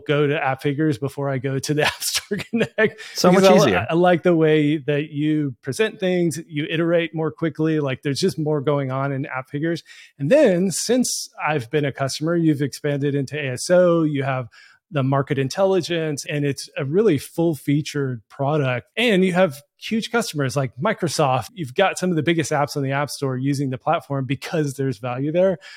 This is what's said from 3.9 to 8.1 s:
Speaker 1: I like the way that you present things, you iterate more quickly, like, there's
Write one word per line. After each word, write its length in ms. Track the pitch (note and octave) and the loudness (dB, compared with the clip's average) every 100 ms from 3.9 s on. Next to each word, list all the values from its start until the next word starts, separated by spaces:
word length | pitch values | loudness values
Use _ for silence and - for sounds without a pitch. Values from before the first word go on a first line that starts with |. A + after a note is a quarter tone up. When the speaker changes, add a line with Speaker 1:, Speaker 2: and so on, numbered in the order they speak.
Speaker 1:
I 40 | |
like 280 | E3 F3+ F3 | 2 4 4
the 140 | F3+ E3 | 4 4
way 400 | D#3+ D#3 D3 D#3 | 4 4 2 0
that 340 | C3 D3 D#3 | -2 -2 -4
you 460 | C#3+ D3+ D3+ D3 A#2+ | -2 0 0 -2 -6
present 360 | - B2+ A3 A3 | -6 -2 -4 -2
things, 400 | F#3 F3+ E3+ D#3+ - | -2 0 0 -2 -8
you 180 | D3 D#3 | -8 -4
iterate 420 | E3 E3+ E3+ E3+ | -2 0 0 0
more 200 | D#3+ D#3+ | -4 -6
quickly, 480 | - E3 C#3 D#3 D#3 | -4 -4 0 0 0
like, 220 | C#3+ - | -2 -4
there's 180 | D3 | -4